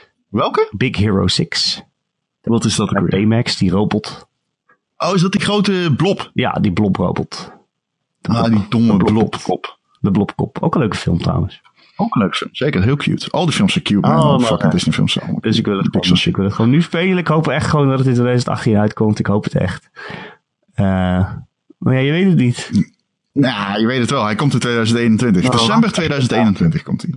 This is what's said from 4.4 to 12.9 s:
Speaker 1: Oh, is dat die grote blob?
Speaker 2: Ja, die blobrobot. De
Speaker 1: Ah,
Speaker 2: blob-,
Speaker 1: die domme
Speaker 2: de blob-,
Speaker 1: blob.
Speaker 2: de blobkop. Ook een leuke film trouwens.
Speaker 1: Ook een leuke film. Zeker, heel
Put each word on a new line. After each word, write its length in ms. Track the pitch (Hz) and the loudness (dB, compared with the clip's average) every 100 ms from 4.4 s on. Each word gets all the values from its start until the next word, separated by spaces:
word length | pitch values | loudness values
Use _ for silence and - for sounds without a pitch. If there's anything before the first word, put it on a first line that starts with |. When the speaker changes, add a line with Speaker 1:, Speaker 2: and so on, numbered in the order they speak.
| _ _ _ _ _ - | _ _ _ _ _ -8
Speaker 1:
Oh, 180 | 160 | -2
is 60 | 190 | 0
dat 100 | 190 | 0
die 80 | 202 | 0
grote 540 | 202 208 202 190 175 143 | 0 0 0 0 0 0
blob? 340 | 170 - - | 0 -2 -4
Speaker 2:
Ja, 180 | - 120 | -4 -2
die 200 | - 107 | 0 0
blobrobot. 800 | 87 104 90 90 85 76 - - - _ _ _ _ _ _ | 0 0 0 -2 -2 -6 -10 -18 -20 _ _ _ _ _ _
De 80 | - | -4
Speaker 1:
Ah, 80 | 117 | 0
Speaker 2:
blob-, 100 | 113 107 | 2 0
Speaker 1:
die 80 | 95 | 0
domme 300 | 117 117 101 | 0 2 4
Speaker 2:
de 60 | |
blob-, 320 | 104 107 104 - | 2 2 0 -4
Speaker 1:
blob. 340 | - - - - _ _ | -6 -6 -8 -18 _ _
Speaker 2:
de 100 | 101 | -2
blobkop. 480 | 98 98 - - - | 0 -2 -4 -8 -4
Ook 140 | - | -2
een 60 | - | 0
leuke 160 | 113 - | 0 -2
film 220 | - 87 | -2 -2
trouwens. 420 | - 87 92 - _ _ _ - | 0 0 -2 -6 _ _ _ -6
Speaker 1:
Ook 180 | 226 | -4
een 60 | - | -2
leuke 160 | 185 - | -2 -2
film. 140 | - | -8
Zeker, 280 | - 143 143 | -4 -2 0
heel 140 | 98 | 2